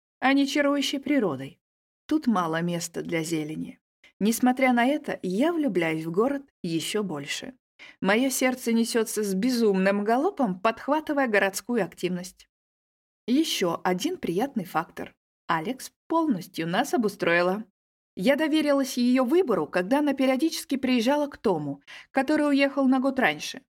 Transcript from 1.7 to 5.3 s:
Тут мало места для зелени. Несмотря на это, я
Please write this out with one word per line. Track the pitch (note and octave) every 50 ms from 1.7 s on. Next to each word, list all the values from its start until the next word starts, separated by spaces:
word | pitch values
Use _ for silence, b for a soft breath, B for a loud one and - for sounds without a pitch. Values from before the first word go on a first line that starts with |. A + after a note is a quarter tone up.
| _ _ _ _ _ _ _
Тут | - D4+ D4+ -
мало | B3 G#3+ F#3 F3 D#3+ D#3+ E3
места | F3 F3 F3 E3+ E3+ - - E3
для | D#3 E3 E3+ D#3+
зелени. | D#3 E3+ E3 D#3 D3+ D3+ D#3 E3 - - - _ _ _ _ _ b b b _
Несмотря | F#3+ A3 A3+ - B3+ B3+ B3 C4+ C4 B3+
на | A#3+ A#3+ A#3
это, | C4 D4+ D4 - - - -
я | - F#3